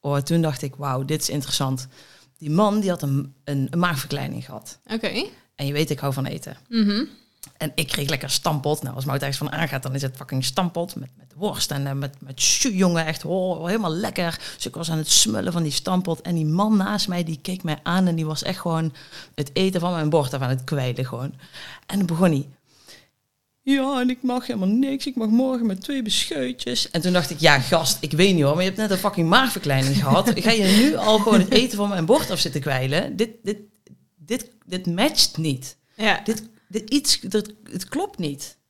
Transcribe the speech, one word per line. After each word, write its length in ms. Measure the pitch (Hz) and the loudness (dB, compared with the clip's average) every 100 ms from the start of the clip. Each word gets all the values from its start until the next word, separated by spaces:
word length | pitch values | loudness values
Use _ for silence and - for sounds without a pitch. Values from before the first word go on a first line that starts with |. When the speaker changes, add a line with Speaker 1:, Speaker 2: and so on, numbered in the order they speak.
Speaker 1:
Oh, 160 | 143 143 | 0 -2
toen 240 | 139 170 | 2 2
dacht 200 | 160 135 | 2 -2
ik: 140 | 143 127 | -8 -8
"Wauw, 300 | 139 131 135 | -4 -4 -2
dit 160 | 156 | -2
is 80 | - | -2
interessant." 580 | 147 131 - 135 131 131 - - - _ _ | -4 -2 -2 0 -2 -6 -18 -20 -20 _ _
Die 120 | 151 | -2
man, 300 | 156 208 208 | 2 4 2
die 100 | 196 | 0
had 120 | 175 | -2
een, 320 | 143 139 143 - | 0 -2 -2 -12
een, 240 | - 143 135 | -6 -2 0
een 100 | 170 | 2
maagverkleining 640 | 180 135 - 143 135 - 123 | 2 0 -4 -4 -4 -8 -10
gehad. 340 | 104 - - _ | -14 -16 -20 _
Speaker 2:
Oké. 320 | 226 220 214 381 - _ _ | -4 -2 -4 -6 -10 _ _
Speaker 1:
En 100 | 139 | -4
je 80 | |
weet, 160 | 147 156 | -2 -2
ik 100 | 143 | -2
hou 140 | 139 | -2
van 120 | 135 139 | -2 -4
eten. 320 | - - - _ | -6 -10 -16 _
Speaker 2:
Mhm. 340 | 233 202 202 311 - _ _ - _ | 2 2 2 -2 -10 _ _ -20 _
Speaker 1:
En 140 | 160 - | -6 -2
ik 120 | 160 | 0
kreeg 220 | - 139 | 0 0
lekker 200 | 143 143 | -4 -2
stampot. 520 | - - 151 147 151 | -2 -2 -2 -2 -2
Nou, 120 | 127 123 | -4 -6
als 100 | 135 | -4
Mout 140 | 139 | -4
ergens 180 | 139 139 | -4 -4
van 140 | 143 | -6
aangaat, 320 | 156 165 135 | -4 -4 -4
dan 120 | 135 135 | -6 -6
is 60 | |
het 140 | 139 127 | -6 -8
fucking 300 | 143 - 127 | -6 -4 -2
stampot 500 | - 180 170 175 - | -2 -2 -4 -6 -8
met, 140 | - _ | -14 _
met 100 | - - | -20 -6
worst 360 | 208 - - | -6 -4 -4
en, 160 | 143 139 | -4 -4
eh, 60 | |
met, 220 | 139 143 - | -4 -6 -10
met 220 | 139 131 | -18 0
jus, 280 | - - 269 | 2 2 0
jongen, 320 | 185 185 170 160 | 4 4 4 0
echt, 200 | 156 151 | -4 -4
oh, 400 | 185 185 175 170 | -2 0 -2 -2
helemaal 260 | 220 190 | -2 0
lekker. 460 | 160 214 - 170 - - - | -2 -4 -2 -4 -4 -12 -10
Dus 100 | - | -10
ik 100 | - | -6
was 160 | 160 | -4
aan 60 | 160 | -2
het 140 | 156 | 2
smullen 400 | - 220 - - | 4 4 2 -2
van 120 | 170 | -2
die 80 | 156 | -2
stampot. 500 | 139 - 185 180 165 | -2 0 0 0 -4
En 140 | - 170 | -2 -2
die 100 | 156 | 0
man 320 | 165 214 214 | 2 4 2
naast 300 | 190 208 196 | 2 0 -2
mij, 160 | 175 | -2
die 160 | 165 156 | -4 -6
keek 220 | - 185 | -8 -8
mij 160 | 170 151 | -6 -6
aan 240 | - 175 185 | 0 2 2
en 80 | 170 | 2
die 100 | 156 | -2
was 180 | 156 | -4
echt 160 | - 185 | -4 -4
gewoon 340 | 175 160 160 135 - - - - | -2 0 -2 -6 -20 -20 -18 -8
het 140 | 143 | -4
eten 260 | - 190 190 | 0 0 0
van 120 | 170 | -2
mijn 160 | 175 151 | 0 2
bord 240 | 160 139 | 2 2
af 80 | 135 | -2
aan 80 | 127 | -2
het 140 | 131 | -2
kwijlen 420 | 131 147 127 123 123 | -2 -2 -2 -2 -6
gewoon. 280 | 117 135 - - - - - _ | -6 -10 -10 -18 -18 -18 -20 _
En 120 | 196 | -2
dan 80 | 180 | 0
begon 240 | 165 185 | 4 4
hij: 160 | 143 139 - _ _ - - _ _ _ _ _ _ | 2 -2 -14 _ _ -20 -20 _ _ _ _ _ _
"Ja, 380 | - 277 262 269 | 2 2 2 2
en 80 | 247 | 0
ik 120 | 247 | 0
mag 240 | 254 247 - | 0 -2 -2
helemaal 200 | 226 185 | -2 2
niks. 360 | 220 269 269 285 | 2 2 0 -4
Ik 100 | 254 | -2
mag 140 | 220 | 2
morgen 360 | 226 262 254 233 | 4 4 2 0
met 160 | 190 | -2
twee 200 | - 277 | -4 -4
beschuitjes." 920 | 220 - - 311 254 254 - 247 - | 0 0 0 -2 -4 -4 -4 -4 -2
En 100 | - | 0
toen 120 | 165 | 2
dacht 160 | 180 170 | 2 2
ik: 100 | 151 | 4
"Ja, 200 | 156 143 | 6 6
gast, 380 | - 170 156 - | 4 2 2 -2
ik 100 | 151 | -2
weet 220 | 151 190 180 | 4 4 6
niet 80 | |
hoor, 100 | 139 | 4
maar 100 | 156 | 2
je 60 | 185 | 0
hebt 120 | 190 | 0
net 100 | 214 | -2
een 60 | 190 | 0
fucking 320 | 202 190 165 | 0 0 4
maagverkleining 680 | 208 254 208 147 135 131 139 | 4 4 -2 0 0 2 2
gehad. 340 | 131 147 202 - | 4 4 4 2
Speaker 2:
<laughs> 80 | |
Speaker 1:
Ga 80 | - | 2
je 120 | 226 190 208 | 4 6 6
nu 120 | 269 311 | 6 4
al 220 | 208 214 | 4 4
gewoon 200 | 214 220 | 6 6
het 120 | 190 | 6
eten 260 | 254 254 208 | 4 2 0
van 120 | 202 | -2
mijn 160 | 190 160 | 0 2
bord 260 | 269 - | 2 2
af 80 | 185 | -2
zitten 220 | 165 147 | -2 -2
kwijlen? 540 | 143 131 131 147 - - | -2 -2 0 0 -2 -2
Dit, 140 | 226 - | -4 -2
dit, 140 | - 208 - _ _ - _ _ | -6 -6 -8 _ _ -20 _ _
dit, 340 | 147 247 - _ - | -6 -6 -6 _ -10
dit 200 | 185 185 | -6 -4
matcht 520 | 170 262 311 - - | 0 0 2 0 2
niet. 400 | 160 131 127 - _ - | -2 -4 -6 -18 _ -2
Speaker 2:
Ja. 260 | 220 180 | 0 0
Speaker 1:
Dit, 200 | 208 220 - _ _ | 0 -4 -6 _ _
dit 220 | 202 220 | -8 0
iets, 300 | 285 285 - | 0 2 -2
dat, 320 | - 214 208 - - | 0 -2 -2 -12 -12
het 160 | - - | -12 -8
klopt 280 | 285 392 - | -6 -6 -6
niet." 400 | 156 139 - - | -8 -8 -14 -18